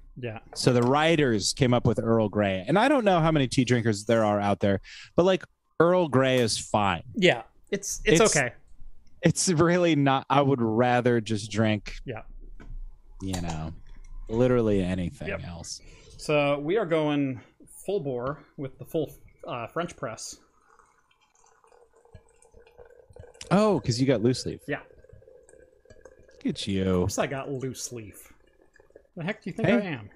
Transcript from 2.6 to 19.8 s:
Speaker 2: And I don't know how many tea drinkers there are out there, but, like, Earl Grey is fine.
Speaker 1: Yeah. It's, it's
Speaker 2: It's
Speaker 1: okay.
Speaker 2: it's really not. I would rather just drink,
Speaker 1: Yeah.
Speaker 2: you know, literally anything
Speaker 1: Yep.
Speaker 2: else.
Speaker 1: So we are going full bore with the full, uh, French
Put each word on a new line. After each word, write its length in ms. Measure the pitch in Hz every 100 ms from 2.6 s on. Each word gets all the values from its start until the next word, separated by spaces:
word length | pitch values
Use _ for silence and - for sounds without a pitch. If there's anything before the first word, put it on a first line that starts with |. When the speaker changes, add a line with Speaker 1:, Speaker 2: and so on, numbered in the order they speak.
| 92
Speaker 2:
And 100 | 170
I 100 | 254
don't 180 | 294 208
know 140 | 180
how 120 | 160
many 160 | 156 131
tea 160 | - 123
drinkers 400 | 123 113 101 104
there 180 | 117
are 160 | 107 104
out 200 | 101 98
there, 220 | 101 98 - - - -
but, 80 |
like, 200 | 180 185 - _ _ -
Earl 280 | 165 180 165
Grey 300 | 123 131 131
is 180 | 117 -
fine. 440 | - 110 101 85 - 226
Speaker 1:
Yeah. 280 | 180 120 - _ -
It's, 280 | 196 - - 214
it's 160 | 226
Speaker 2:
It's 140 | 220 156
Speaker 1:
okay. 160 | 127 - - - - - - -
Speaker 2:
it's 260 | 175 - -
really 460 | 160 165 175 175 151
not. 300 | 139 135 -
I 120 | 143
would 200 | 139 135
rather 580 | 117 110 123 123 120 120
just 300 | 107 110 110
drink, 460 | 110 110 107 - - -
Speaker 1:
Yeah. 160 | 110 - - - - - - - - - -
Speaker 2:
you 200 | 95 92
know, 320 | 85 80 80 - - - - - -
literally 540 | 113 127 123 110 101
anything 460 | 90 92 87 - 76
Speaker 1:
Yep. 140 | 98 92
Speaker 2:
else. 340 | 85 - - - - - -
Speaker 1:
So 420 | - 151 143 143
we 180 | 147 208
are 80 | 180
going 560 | 160 151 147 139 120 - _ - - -
full 140 | 196
bore 380 | 139 123 127 151 - -
with 220 | 139 -
the 80 | -
full, 260 | 165 147 - - _ -
uh, 180 | 131 113
French 300 | 160